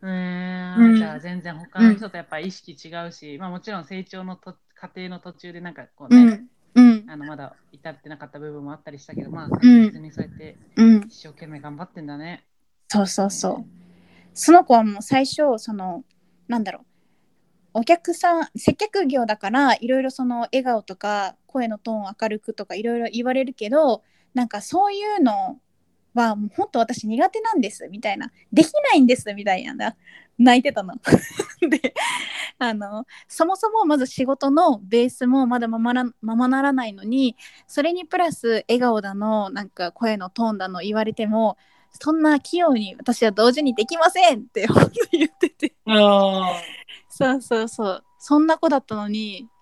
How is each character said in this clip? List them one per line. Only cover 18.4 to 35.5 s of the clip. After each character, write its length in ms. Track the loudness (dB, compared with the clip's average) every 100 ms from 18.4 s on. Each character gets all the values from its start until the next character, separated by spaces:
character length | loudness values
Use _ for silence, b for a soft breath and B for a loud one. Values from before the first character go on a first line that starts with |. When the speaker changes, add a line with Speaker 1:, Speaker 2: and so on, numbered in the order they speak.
Speaker 2:
ん、 60 | -2 -2
接 180 | -2 -2
客 300 | -4 -2 -2
業 200 | -2 -2
だ 120 | -4
か 120 | -2
ら、 260 | 0 2 2
い 120 | 0
ろ 120 | -2
い 40 |
ろ 80 | -2
そ 140 | -4 -6
の 160 | -4
笑 220 | -4 -4
顔 200 | -2 -4
と 120 | -6 -10
か、 400 | -6 -4 -6 -10 _
声 220 | -6 -6
の 100 | -6
ト 140 | -8
ー 20 |
ン 100 | -8
を 80 | -8 -6
明 60 | -6
る 120 | -6
く 140 | -10
と 120 | -12 -10
か、 100 | -8
い 80 |
ろ 140 | -4 -4
い 20 |
ろ 80 | -4
言 120 | -4
わ 100 | -2
れ 120 | -2 -2
る 80 |
け 160 | -6 -2
ど、 340 | 2 2 0 _ _ _
な 120 | -4 -4
ん 20 |
か 140 | -6
そ 280 | -6 -2 0
う 40 |
い 100 | -2 -4 0
う 60 |
の 360 | 0 0 -6 -10 _ _ _ _ _
は 220 | -2 -2 -2
も 120 | -6
う 20 | -6
ほ 100 | -4
ん 60 |
と 80 | -2
私 280 | -2 -4 -6
苦 220 | -2 -2
手 120 | -2
な 120 | -4
ん 80 | -2
で 80 | -2
す、 160 | -6 -16
み 140 | -10
た 100 | -8
い 40 | -8
な。 140 | -10 _ _
で 120 | 4
き 80 | 4
な 200 | 4 2
い 80 | 6
ん 60 | 6
で 80 | 4
す、 180 | -2
み 100 | -8
た 120 | -4 -4
い 80 |
な。 320 | -4 -8 -8 -8 b b b _
泣 220 | 6 6
い 20 |
て 100 | 4
た 120 | -4
の。 120 | -8 -10
<laughs> 640 | 2 2 0 -10 -10 -4 -2
で、 240 | 0 -4 -6 -6 B B B B -6
あ 160 | -6
の、 320 | -6 -8 -12 -14 B B
そ 180 | -2 -2
も 100 | 0
そ 140 | -2
も 160 | 0 2
ま 120 | 0
ず 80 | -2
仕 200 | -4 -4
事 260 | -2 0
の 280 | 2 2 0
ベ 200 | 0 0
ー 60 | 0
ス 180 | -2 0
も 180 | 2
ま 140 | 2